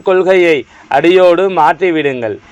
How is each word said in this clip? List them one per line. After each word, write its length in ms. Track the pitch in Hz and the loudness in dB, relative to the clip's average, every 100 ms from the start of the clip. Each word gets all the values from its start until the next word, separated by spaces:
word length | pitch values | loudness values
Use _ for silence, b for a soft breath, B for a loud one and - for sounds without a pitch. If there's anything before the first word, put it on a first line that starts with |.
கொள்கையை 520 | 196 185 180 190 175 147 - B B | 0 0 2 2 2 0 -4 B B
அடியோடு 540 | 139 170 185 180 175 190 | -2 2 4 4 2 0
மாற்றிவிடுங்கள். 840 | 175 151 160 185 160 143 127 113 98 - | 0 0 0 -2 -2 -4 -4 -8 -10 -16